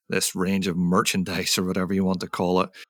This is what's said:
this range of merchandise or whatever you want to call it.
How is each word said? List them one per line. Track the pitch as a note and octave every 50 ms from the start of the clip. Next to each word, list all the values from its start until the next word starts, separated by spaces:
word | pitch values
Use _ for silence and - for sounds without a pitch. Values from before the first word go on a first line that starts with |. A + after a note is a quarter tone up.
| _ -
this | - F#2+ - - -
range | F#2+ F#2 F#2 G2 F#2+ F#2
of | F#2+ E2+
merchandise | F2 F2+ F2 F2+ G2 A#2 - - G2+ F2+ F#2+ F#2 F#2+ F2 - - -
or | F#2+
whatever | F2+ F#2 F#2+ F#2 F2 G2
you | G2 F#2+
want | F#2 F#2+ F2
to | F2+ F2
call | - - F#2+ F2 F2+ F#2
it. | F2 - - - - -